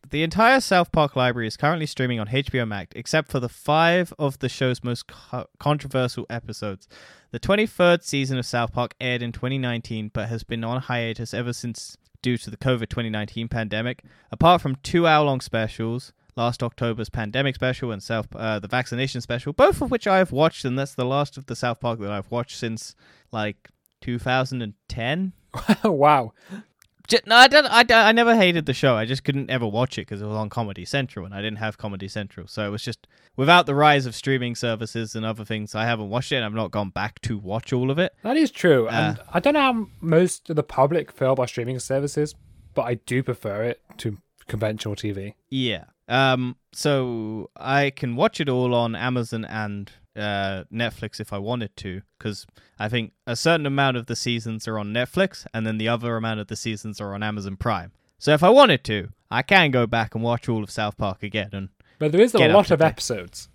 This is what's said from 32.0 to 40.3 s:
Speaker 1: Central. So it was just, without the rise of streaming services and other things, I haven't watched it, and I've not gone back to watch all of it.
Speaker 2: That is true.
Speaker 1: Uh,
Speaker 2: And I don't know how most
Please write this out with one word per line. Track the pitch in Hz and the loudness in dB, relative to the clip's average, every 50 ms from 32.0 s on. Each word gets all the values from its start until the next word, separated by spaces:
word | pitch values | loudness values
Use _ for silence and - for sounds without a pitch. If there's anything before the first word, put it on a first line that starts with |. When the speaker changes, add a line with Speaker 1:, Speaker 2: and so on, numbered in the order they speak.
| 98 | -12
Speaker 1:
Central. | 95 - 107 101 95 - - 85 | -10 -8 -10 -10 -10 -12 -18 -18
So | - - - 107 | -12 -8 -6 -6
it | 101 | -4
was | 104 110 - | -6 -6 -8
just, | 123 113 _ _ _ _ _ _ _ _ | -10 -10 _ _ _ _ _ _ _ _
without | - 135 147 175 180 - | 0 4 6 6 6 6
the | - 139 | 4 2
rise | 143 151 151 147 139 131 | 4 6 6 6 4 2
of | 123 110 | -2 -10
streaming | - - 135 135 131 123 120 117 | -8 -4 -2 -2 -2 -2 -6 -6
services | - - 117 113 107 113 107 - 117 113 107 - | -4 -4 -4 -4 -4 -6 -8 -6 -6 -6 -6 -6
and | 110 110 | -6 -6
other | 110 110 117 107 | -6 -6 -8 -8
things, | - 113 107 107 104 - | -8 -6 -8 -6 -8 -6
I | 107 110 | -4 -2
haven't | 120 120 110 107 98 | -2 -2 -2 -4 -4
watched | 107 123 131 - | -4 -4 -2 -2
it, | 147 | -2
and | 131 117 | -2 -2
I've | 104 104 | -2 -4
not | 113 110 90 | -4 -4 -2
gone | - 107 104 95 | -2 -4 -4 -4
back | - 98 101 104 _ - | -4 -4 -4 -4 _ -10
to | - - 113 | -8 -6 -6
watch | 101 101 92 101 113 - - | -6 -6 -6 -6 -6 -4 -2
all | 135 123 127 131 | -2 0 0 0
of | 139 160 | 0 0
it. | 185 - _ _ | 0 -2 _ _
Speaker 2:
That | - 214 262 | -4 -2 2
is | 320 320 - | 2 2 0
true. | - - - 175 147 127 113 | 0 2 4 6 6 6 4
Speaker 1:
Uh, | 113 | 2
Speaker 2:
And | 113 113 110 104 104 - - - | 2 2 2 0 0 -4 -10 -4
I | - 170 | -4 2
don't | 170 277 294 | 2 4 4
know | 302 | 4
how | 277 262 247 226 208 - - - | 4 2 2 0 -4 -8 -12 -8
most | - 165 160 165 185 175 | -2 4 4 4 4 4